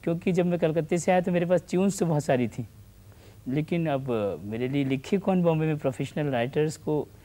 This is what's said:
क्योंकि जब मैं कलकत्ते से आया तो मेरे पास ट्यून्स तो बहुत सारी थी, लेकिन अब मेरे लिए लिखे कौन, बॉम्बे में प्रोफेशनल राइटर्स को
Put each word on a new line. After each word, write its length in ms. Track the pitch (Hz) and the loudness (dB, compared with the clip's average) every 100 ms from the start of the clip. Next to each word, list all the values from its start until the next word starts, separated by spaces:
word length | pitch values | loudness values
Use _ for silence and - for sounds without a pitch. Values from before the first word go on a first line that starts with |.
क्योंकि 280 | 170 170 190 | -4 -2 0
जब 140 | 180 175 | 2 2
मैं 140 | 170 | 2
कलकत्ते 380 | 160 160 151 175 | 2 0 0 0
से 140 | 190 | 2
आया 100 | 180 | 2
तो 100 | 185 | 2
मेरे 140 | 175 175 | 0 2
पास 180 | 180 - | 2 2
ट्यून्स 300 | 180 196 185 | 2 2 2
तो 60 | 175 | 0
बहुत 180 | 147 | 0
सारी 240 | 147 127 113 | 2 2 0
थी, 200 | - 110 - - - - - - - 127 | -4 -12 -14 -20 -20 -20 -20 -20 -12 -4
लेकिन 400 | 143 156 170 160 | -2 -2 -2 0
अब 520 | 139 135 113 101 80 | -2 0 -2 -2 -4
मेरे 240 | 104 113 127 | -6 -4 -2
लिए 180 | 143 135 | 0 0
लिखे 320 | 131 - 196 | -2 -2 -2
कौन, 260 | 190 185 | 0 2
बॉम्बे 220 | 170 160 156 | 2 2 0
में 120 | 147 | 0
प्रोफेशनल 500 | 135 123 139 160 147 | -2 -4 -4 -4 -2
राइटर्स 500 | 123 123 151 156 - | 0 0 0 -2 -2
को 300 | - 151 - - | -4 -2 -4 -12